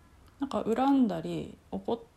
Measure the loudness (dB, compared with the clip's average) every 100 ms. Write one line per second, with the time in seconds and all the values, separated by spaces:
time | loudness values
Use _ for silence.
0 | -20 _ -20 -10 -4 -2 0 2 4 4
1 | 4 0 -4 -6 -8 -12 -12 -10 -4 -6
2 | -6